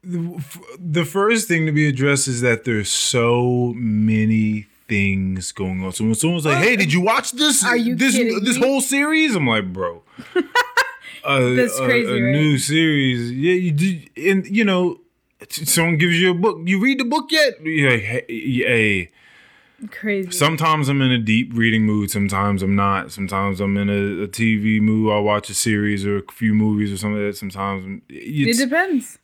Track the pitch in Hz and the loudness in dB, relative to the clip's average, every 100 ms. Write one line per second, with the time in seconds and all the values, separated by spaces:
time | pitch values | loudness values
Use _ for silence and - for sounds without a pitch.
0 | 180 175 170 - 139 - - - 180 156 | -6 -6 -6 -8 -14 -16 -20 -12 -4 -2
1 | 165 196 202 226 214 165 156 151 151 127 | 0 0 2 2 0 0 2 2 2 2
2 | 139 139 135 120 123 113 - 110 101 - | 2 2 0 0 2 0 0 -2 -2 -2
3 | - 127 120 120 123 123 123 117 117 107 | 0 2 2 2 2 0 0 -2 -2 2
4 | 107 110 107 110 107 107 104 _ _ 104 | 2 4 4 2 2 -2 -8 _ _ 0
5 | 101 98 95 95 87 - 95 92 95 90 | 0 0 -2 -4 -8 -6 -6 -4 -6 -2
6 | 110 110 156 175 151 135 196 233 180 165 | 0 0 0 0 0 2 2 2 2 2
7 | 185 240 - 247 302 269 247 247 233 202 | 2 0 -2 -2 0 2 2 0 0 0
8 | 269 214 233 226 220 254 254 269 254 277 | 2 2 0 0 -2 0 2 0 0 0
9 | 294 311 311 202 135 110 92 92 87 85 | 0 2 2 0 0 0 -2 -6 -6 -8
10 | _ - - 370 - 494 494 494 508 - | _ -20 -4 -4 0 0 0 0 -2 -6
11 | - - - 139 123 127 120 - 127 120 | -20 -12 -2 0 2 2 0 0 0 0
12 | - 123 120 143 151 139 - 156 160 147 | 0 0 0 2 2 2 0 2 2 2
13 | 135 123 120 127 156 185 180 147 185 175 | 0 0 -4 -2 0 2 2 0 0 -2
14 | - - 160 196 190 202 214 185 180 - | -8 -4 0 0 2 0 2 2 0 -4
15 | _ _ _ _ - - 151 - 165 160 | _ _ _ _ -14 -8 -2 0 2 2
16 | 175 165 185 175 208 165 170 190 247 269 | 2 4 2 2 0 -2 -2 0 2 0
17 | 240 294 - 320 285 - 156 160 139 117 | 0 -2 0 0 0 0 -4 2 4 2
18 | 101 123 - 113 107 123 117 120 107 98 | 0 -6 -6 -8 -2 -2 2 2 2 2
19 | 87 _ - - - _ _ _ 220 - | -4 _ -20 -20 -20 _ _ _ -16 -10
20 | 214 202 185 180 147 160 160 156 139 139 | -4 -4 -4 0 0 2 0 2 2 2
21 | 131 127 110 110 123 117 113 110 107 104 | 2 2 2 2 2 0 2 4 2 2
22 | 98 104 101 98 101 98 95 98 101 98 | 0 -2 0 0 0 0 0 2 2 0
23 | - - 95 98 101 95 101 101 101 101 | -4 -10 -6 -2 -2 -2 -2 0 0 -2
24 | 101 92 101 98 113 110 107 110 107 110 | -2 -4 -8 -2 0 0 0 2 2 2
25 | 110 104 104 104 - 98 - 104 104 101 | 2 0 0 -2 -2 -4 -2 0 0 -2
26 | 98 101 - - 113 107 107 104 104 95 | -4 -4 -6 -2 2 2 2 0 -2 -4
27 | 104 104 104 101 101 95 98 98 95 98 | -4 -4 -4 -6 -12 -6 -6 -6 -8 -14
28 | _ 71 - 151 139 233 262 311 381 285 | _ -16 -8 -2 0 2 0 0 0 -2
29 | - - | -4 -20